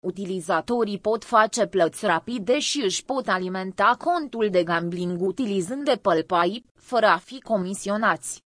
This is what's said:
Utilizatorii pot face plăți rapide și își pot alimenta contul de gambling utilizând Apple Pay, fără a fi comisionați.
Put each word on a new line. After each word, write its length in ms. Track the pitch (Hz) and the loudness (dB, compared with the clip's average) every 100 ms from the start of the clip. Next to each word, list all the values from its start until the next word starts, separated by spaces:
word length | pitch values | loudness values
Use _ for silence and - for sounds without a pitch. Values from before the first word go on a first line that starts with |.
| 180 | -6
Utilizatorii 920 | 180 196 185 160 165 156 240 214 202 | -6 -6 -6 -2 -2 0 0 0 -2
pot 240 | 214 220 | -2 -2
face 420 | - 226 214 233 - | 2 4 4 2 0
plăți 400 | 190 165 - 214 | 2 0 0 0
rapide 540 | 165 - 240 185 269 | 0 -2 -6 0 0
și 220 | - 285 | 0 -2
își 220 | 208 175 - | -2 -4 -4
pot 220 | 269 220 | -6 -2
alimenta 680 | 185 185 190 185 185 202 247 | -2 -2 -6 -8 2 2 2
contul 520 | 330 349 285 226 208 | 0 -2 -4 -2 2
de 140 | 185 | 2
gambling 580 | 170 170 170 175 180 175 | 2 0 -2 -4 -4 -2
utilizând 680 | 190 185 240 196 175 269 285 | -2 -2 -2 -2 -2 -4 0
Apple 320 | 240 202 165 | 0 2 0
Pay, 440 | 160 180 175 226 _ | 2 0 0 -2 _
fără 320 | _ - 240 214 | _ -2 2 4
a 120 | 175 | 4
fi 240 | - 262 | 0 -18
comisionați. 1000 | - 214 180 196 196 208 220 165 - - | -4 -4 -2 -6 -4 0 0 0 -6 -14